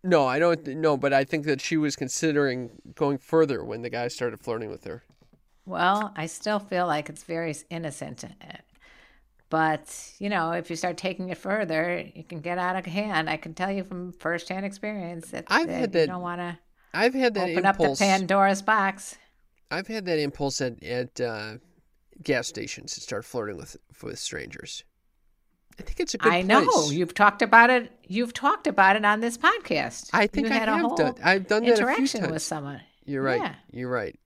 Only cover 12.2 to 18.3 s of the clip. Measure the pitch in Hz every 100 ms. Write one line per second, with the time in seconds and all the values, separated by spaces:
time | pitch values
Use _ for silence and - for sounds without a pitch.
12.2 | 160 165 165 175 180 185 180 175 214 170
13.2 | 156 156 165 160 185 196 190 180 180 175
14.2 | 160 170 175 190 196 196 214 208 170 170
15.2 | 165 - - 220 330 - 247 180 160 180
16.2 | 175 175 175 170 _ _ _ 165 226 262
17.2 | 254 202 180 170 190 202 156 139 196 190
18.2 | 180